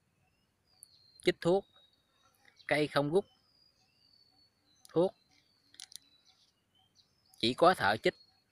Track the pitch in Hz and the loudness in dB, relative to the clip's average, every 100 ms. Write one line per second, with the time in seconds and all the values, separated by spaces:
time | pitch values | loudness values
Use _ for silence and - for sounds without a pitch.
0 | _ _ _ _ _ _ _ _ - _ | _ _ _ _ _ _ _ _ -20 _
1 | _ _ - 180 170 190 - _ _ _ | _ _ -4 -2 0 -2 -4 _ _ _
2 | _ _ _ _ _ _ - 147 151 147 | _ _ _ _ _ _ -4 -2 0 -2
3 | 143 175 - _ _ _ _ _ _ _ | 0 -2 -4 _ _ _ _ _ _ _
4 | _ _ _ _ _ _ _ _ - 165 | _ _ _ _ _ _ _ _ -6 -2
5 | 185 - _ _ _ _ _ - - - | -2 -2 _ _ _ _ _ -20 -20 -20
6 | _ _ _ _ _ _ _ _ _ _ | _ _ _ _ _ _ _ _ _ _
7 | _ _ _ - 113 127 165 185 101 117 | _ _ _ -6 -4 2 2 2 0 0
8 | 180 - _ _ _ | -2 -6 _ _ _